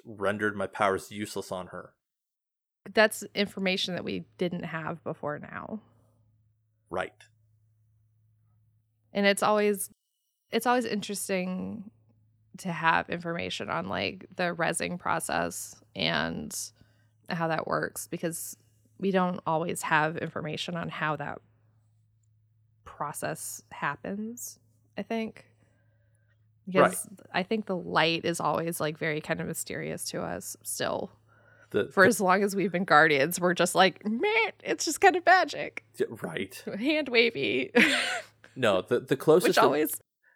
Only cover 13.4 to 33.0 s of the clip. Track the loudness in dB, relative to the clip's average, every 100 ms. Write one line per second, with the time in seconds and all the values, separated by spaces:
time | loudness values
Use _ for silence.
13.4 | -6 -6 -4 -4 -4 -2 -4 -6 -10 -6
14.4 | -4 -2 -2 -2 -4 -4 -2 -2 -2 -2
15.4 | -2 -4 -12 -16 _ -4 0 0 -2 -4
16.4 | -8 -8 -10 -14 _ _ _ _ -8 -4
17.4 | -2 -2 -2 -2 -4 -6 -10 -6 -6 -6
18.4 | -10 -14 _ _ _ -6 0 2 2 0
19.4 | -2 -2 -2 -4 0 2 2 0 -6 -6
20.4 | -6 -6 -6 -6 -6 -4 -2 -2 -6 -10
21.4 | -16 _ _ _ _ _ _ _ _ _
22.4 | _ _ _ _ -18 -10 -8 -6 -8 -8
23.4 | -10 -14 -16 -6 -6 -4 -6 -8 -8 -10
24.4 | -14 -16 _ _ _ -10 -6 -4 -6 -10
25.4 | -20 _ _ _ _ _ _ _ _ _
26.4 | _ _ 0 6 6 4 -8 -14 -6 -4
27.4 | 0 -2 -2 -4 0 2 4 2 0 0
28.4 | 0 0 -2 -2 -4 -2 -4 -4 -4 -4
29.4 | -4 -8 -8 -8 -6 -8 -8 -6 -6 -8
30.4 | -10 -12 -10 -4 -4 -4 -6 -12 _ _
31.4 | _ _ _ -2 2 6 6 6 4 4
32.4 | 2 0 0 0 4 8